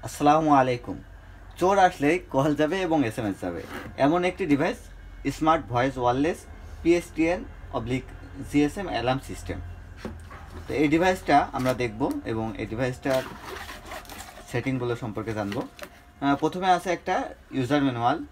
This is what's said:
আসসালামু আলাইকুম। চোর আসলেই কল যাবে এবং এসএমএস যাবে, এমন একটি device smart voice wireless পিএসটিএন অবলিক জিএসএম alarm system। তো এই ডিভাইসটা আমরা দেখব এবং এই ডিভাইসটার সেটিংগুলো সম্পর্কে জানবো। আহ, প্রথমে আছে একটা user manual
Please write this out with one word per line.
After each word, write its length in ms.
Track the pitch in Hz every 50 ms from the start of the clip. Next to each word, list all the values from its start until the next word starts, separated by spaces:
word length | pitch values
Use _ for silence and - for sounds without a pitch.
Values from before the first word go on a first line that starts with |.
| -
আসসালামু 480 | 127 - - 147 147 147 156 160 151 147
আলাইকুম। 480 | 139 131 127 123 120 - - 95 - - - - - - - - - - - - -
চোর 200 | 170 185 202 196
আসলেই 400 | 185 180 180 - 143 143 165 185
কল 360 | 180 - - 135 139 156 147
যাবে 260 | 143 151 151 165 190
এবং 260 | 185 175 160 156 135
এসএমএস 280 | 110 107 - 117 104 95 - -
যাবে, 200 | 90 87 82 80 - - - - - - -
এমন 260 | 127 139 160 180 175
একটি 220 | 185 180 - 196
device 300 | 160 143 131 151 190 254 - - - - - - - - - - 139 139
smart 320 | - 156 160 160 165 127
voice 320 | 101 120 120 123 139 135 131
wireless 380 | 123 123 123 131 143 160 202 - - - - - - - - - -
পিএসটিএন 640 | 165 170 175 170 - - 156 160 165 175 196 226 - - - - - -
অবলিক 320 | 135 113 117 127 131 - - - - - - - 139 135 - -
জিএসএম 360 | 143 147 147 - 202 196 170
alarm 320 | 113 113 113 123 131 135 -
system। 320 | - 98 - - - 85 - 87 - - - - - - - - - - - - - - - - - - - - -
তো 60 | -
এই 140 | 120 147 151
ডিভাইসটা 600 | 143 165 175 185 185 185 - - 151 143 147 - -
আমরা 220 | - 127 131 127
দেখব 460 | 117 123 117 104 110 135 165 - 285 -
এবং 300 | 117 113 110 110 110 107 -
এই 80 | 113
ডিভাইসটার 560 | 104 113 110 131 127 127 - - 143 131 131 131 - - - - - - - - - - - - - - - - - - - - - - - - - -
সেটিংগুলো 440 | 123 117 135 131 131 123 120 120
সম্পর্কে 380 | 117 - 117 101 107 107 110 110
জানবো। 260 | 107 104 101 101 120
আহ, 760 | - 277 - - - - - - - - - - - 139 143
প্রথমে 340 | 143 - 156 151 180 180 190
আছে 200 | 180 175 170 196
একটা 440 | 170 165 - - 185 240 262 - - - - -
user 320 | - 131 131 117 143 147 139
manual 420 | 139 123 117 117 120 139 170 - -